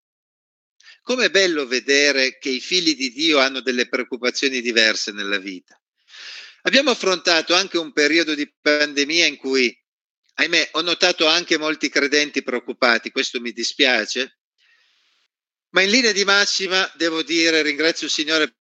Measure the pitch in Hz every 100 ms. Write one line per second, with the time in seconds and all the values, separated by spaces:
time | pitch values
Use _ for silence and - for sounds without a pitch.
0 | _ _ _ _ _ _ _ _ - -
1 | - 254 202 196 190 156 127 123 113 139
2 | 143 135 131 - 143 127 - 180 165 131
3 | 131 120 160 147 131 135 120 123 120 127
4 | 120 123 123 - 139 131 120 113 110 104
5 | - 104 101 101 98 90 _ _ _ _
6 | _ - - - - - 180 240 277 226
7 | 190 180 180 165 151 175 190 170 156 147
8 | 147 165 156 147 147 _ 151 147 147 143
9 | 143 165 160 139 135 135 120 - _ _
10 | _ _ _ - 156 170 147 151 175 160
11 | 180 175 156 165 175 160 156 151 143 156
12 | 139 147 147 135 131 123 - 123 123 113
13 | 120 - 135 127 120 110 113 - 135 120
14 | 104 123 131 _ _ _ _ _ _ _
15 | _ _ _ _ _ _ _ 175 196 240
16 | 233 196 196 196 196 - 185 190 190 143
17 | 165 160 143 165 165 160 151 143 160 165
18 | 151 - 151 160 151 _